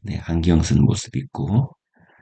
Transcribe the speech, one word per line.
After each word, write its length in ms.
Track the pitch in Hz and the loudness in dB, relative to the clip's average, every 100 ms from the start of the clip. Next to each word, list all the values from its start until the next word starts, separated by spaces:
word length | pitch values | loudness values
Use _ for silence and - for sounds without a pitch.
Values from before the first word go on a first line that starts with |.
네, 180 | 101 80 - | -6 -10 -4
안경 360 | 82 82 80 | -2 2 2
쓴 200 | - - | 4 2
모습 340 | - - - - | 2 0 -6 -10
있고, 540 | - - - 113 139 - _ _ _ _ | -10 -8 -2 0 -2 -6 _ _ _ _